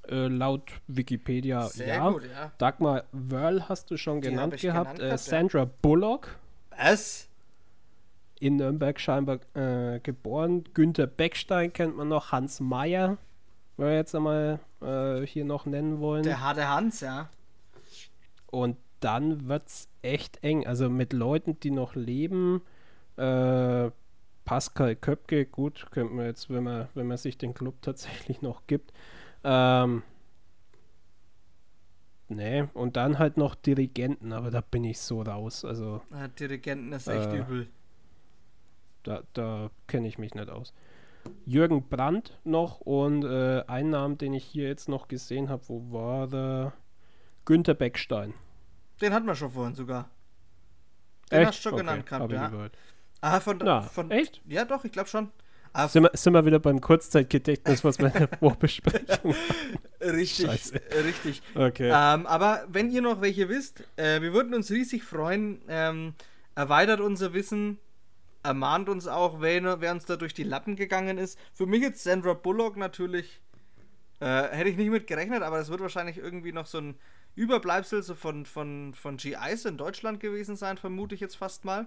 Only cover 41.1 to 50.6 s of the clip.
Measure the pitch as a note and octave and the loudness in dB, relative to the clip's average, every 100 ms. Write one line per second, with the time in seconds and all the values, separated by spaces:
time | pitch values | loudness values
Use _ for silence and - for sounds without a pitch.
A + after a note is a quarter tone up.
41.1 | - - - - C3 E3 D3+ B2+ C3 C3+ | -16 -16 -12 0 4 6 4 0 0 2
42.1 | F#3+ - - D#3+ D#3+ E3 - - C#3 C#3+ | 0 -2 -10 0 2 2 -4 0 2 4
43.1 | D3 C#3+ C3 B2+ C3 - B2+ D3+ D3+ C#3+ | 2 2 2 2 2 -2 -2 0 0 0
44.1 | C#3+ C#3+ C3+ - D3+ C#3 C#3+ - C3+ - | -2 -2 -4 -4 -6 -4 -4 -4 -6 -4
45.1 | B2+ - B2+ C#3 C3 - A#2+ A#2+ A#2 A2+ | -10 -6 -4 -2 -4 -6 -10 -6 -6 -2
46.1 | C3 C3 C3+ C3 C3 C3+ - - - - | -2 -2 -2 -2 -2 -4 -6 -18 -18 -18
47.1 | - - - - D#3+ E3+ D3 B2 - - | -18 -18 -16 6 6 6 4 2 0 -4
48.1 | A2 G#2 - - - - - - - G#3 | -4 -4 -10 -16 -18 -18 -18 -18 -2 2
49.1 | G#3+ A3+ E3 C#3 B2+ A#2+ A2+ B2+ B2+ D3 | 2 2 -2 -2 -4 -4 -4 -6 -6 -6
50.1 | - - - - - | -14 -18 -18 -18 -20